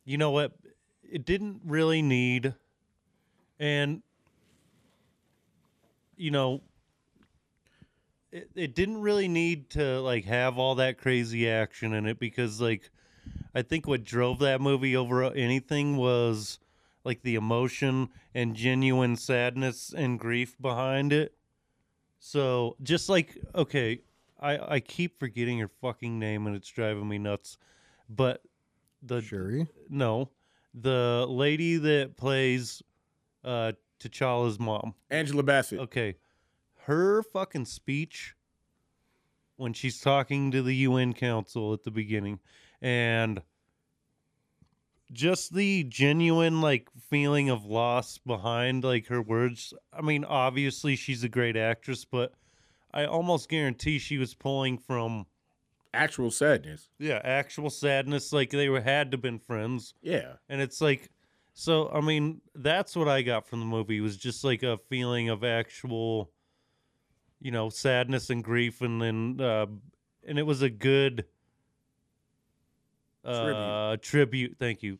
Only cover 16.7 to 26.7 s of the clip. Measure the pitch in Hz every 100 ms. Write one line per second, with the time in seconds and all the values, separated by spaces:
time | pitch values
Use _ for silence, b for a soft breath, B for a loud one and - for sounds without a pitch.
16.7 | _ _ _ 127 120 127 113 110 117 127
17.7 | - 135 131 127 b b 127 120 110 123
18.7 | 131 131 127 123 117 - 127 120 123 131
19.7 | 117 - - 131 120 113 120 123 - 131
20.7 | 120 131 135 143 147 151 - _ _ _
21.7 | _ _ _ _ _ - 147 135 123 120
22.7 | - 131 170 - 190 - - - - 147
23.7 | 143 113 120 _ _ _ - 143 147 -
24.7 | 143 - - 170 - 131 117 120 120 104
25.7 | - 127 113 120 113 107 104 107 101 -